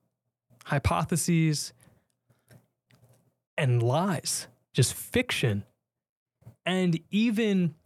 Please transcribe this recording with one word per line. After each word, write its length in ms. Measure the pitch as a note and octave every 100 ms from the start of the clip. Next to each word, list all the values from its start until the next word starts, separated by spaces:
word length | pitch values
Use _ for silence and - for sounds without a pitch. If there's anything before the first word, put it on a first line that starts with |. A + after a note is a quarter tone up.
| _ _ _ _ _ _ -
hypotheses 1080 | D3 - F3 E3 F3 - E3 D#3+ D3+ - - _ _ _ _ _ _ _ - _ _ _ _ _ _ _ _ _ -
and 280 | B2+ A#2+
lies, 640 | A#2 C#3+ G3 D#3 - - - _ _
just 220 | - A#2+ -
fiction. 680 | - A#3+ B3+ - B2 G2+ - _ _ _ _ _ _ _ - - E3+
And 340 | F#3 F3+ E3 -
even 640 | G3+ A#3 G#3+ G#3+ G3 E3+ -